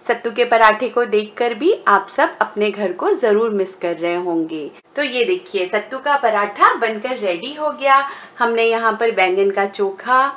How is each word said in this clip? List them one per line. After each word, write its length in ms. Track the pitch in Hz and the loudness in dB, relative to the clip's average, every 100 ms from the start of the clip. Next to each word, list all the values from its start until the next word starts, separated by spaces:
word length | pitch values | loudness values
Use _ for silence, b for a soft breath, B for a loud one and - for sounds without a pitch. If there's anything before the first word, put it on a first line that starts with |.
| - | -4
सत्तू 260 | 233 233 | -4 -4
के 120 | 220 233 | -2 2
पराठे 420 | 226 220 214 247 | 6 6 4 0
को 140 | 226 240 | 0 2
देखकर 480 | 208 208 - 240 | 0 0 -4 -4
भी 200 | 220 311 453 - | 0 0 2 4
आप 200 | 202 196 | 2 2
सब 260 | - 320 - | -2 -2 0
अपने 280 | 208 - 208 | -4 0 -2
घर 200 | 202 196 | -2 -4
को 180 | 180 330 | -2 -2
जरूर 360 | 392 233 208 226 | 0 2 2 2
miss 220 | 208 185 - | -2 -4 -4
कर 200 | 175 165 | -6 -4
रहे 180 | 170 175 | -4 -4
होंगे। 520 | 180 170 160 160 143 B _ - | -2 -2 -2 -6 -10 B _ -6
तो 80 | |
ये 200 | 285 247 220 | -4 -2 0
देखिए 400 | 180 - 202 185 | -2 -2 -4 -2
सत्तू 300 | 214 208 269 | -2 -4 -8
का 160 | 285 285 | -2 0
पराठा 560 | 233 214 208 - 392 427 | 2 0 -2 2 2 2
बनकर 420 | 226 214 247 254 | -2 -4 -6 -4
ready 360 | 202 175 247 | -4 -4 -6
हो 180 | 302 302 | -6 -6
गया। 260 | 254 277 269 277 B B - | -2 4 4 4 B B -4
हमने 260 | 233 233 226 | -2 2 2
यहाँ 260 | 226 226 214 | 2 0 0
पर 120 | 233 | 0
बैंगन 400 | 196 185 185 196 | 2 0 2 2
का 140 | 196 202 | 2 -2
चोखा 600 | - 196 196 233 254 277 | -2 -4 -4 0 2 2